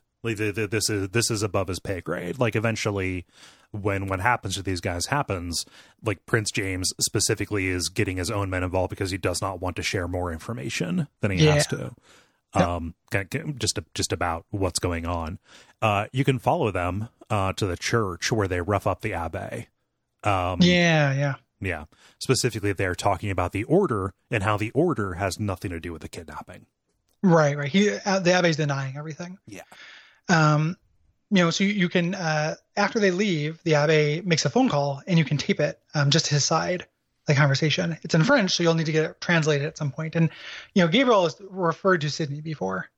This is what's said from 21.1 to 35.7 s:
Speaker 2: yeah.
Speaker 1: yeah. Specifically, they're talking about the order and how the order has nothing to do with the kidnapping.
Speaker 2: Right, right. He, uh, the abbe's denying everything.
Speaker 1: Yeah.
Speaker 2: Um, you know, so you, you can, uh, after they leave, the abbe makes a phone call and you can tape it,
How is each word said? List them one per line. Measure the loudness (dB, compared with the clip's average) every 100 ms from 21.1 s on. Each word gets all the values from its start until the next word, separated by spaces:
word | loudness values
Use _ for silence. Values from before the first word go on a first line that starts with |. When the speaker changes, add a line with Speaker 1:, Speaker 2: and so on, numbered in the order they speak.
Speaker 2:
yeah. | 2 -2 -4 _ -8
Speaker 1:
yeah. | -6 -6 -10 _ -20 -8
Specifically, | 0 2 0 -2 -2
they're | 0 -2
talking | 0 0 0 -2
about | -2 -2
the | -2
order | 0 2 2 -2 -4 -8 -6
and | -2
how | 0 -2
the | -2
order | 0 0 0 -4
has | -2 -4 -2
nothing | -4 -4 -6
to | -8
do | -10
with | -12
the | -12
kidnapping. | -14 -14 -16 -16 -20 _ _ _ _ _ 0
Speaker 2:
Right, | 4 6 4 0
right. | 0
He, | 2 2
uh, | 0 -2 2
the | 4
abbe's | 4 4 2
denying | 0 -2 -4 -8
everything. | -12 -12 -14 -16 -18
Speaker 1:
Yeah. | -18 -18 -20 -20 -20 -20 _ 0
Speaker 2:
Um, | 4 4 4 0 -4 _ _ _ _ 0
you | 4
know, | 4
so | 2
you, | 0
you | 2 2
can, | 2 0
uh, | -2 -2 0 -2 -6 _ 0
after | 0 4
they | 2
leave, | 2 0 0 -2 -4
the | 2
abbe | 4 6 4 4 0
makes | 0 0
a | 2
phone | 2 4
call | 2 0 -4 0
and | 2
you |
can | 2 0
tape | 0 0
it, | -2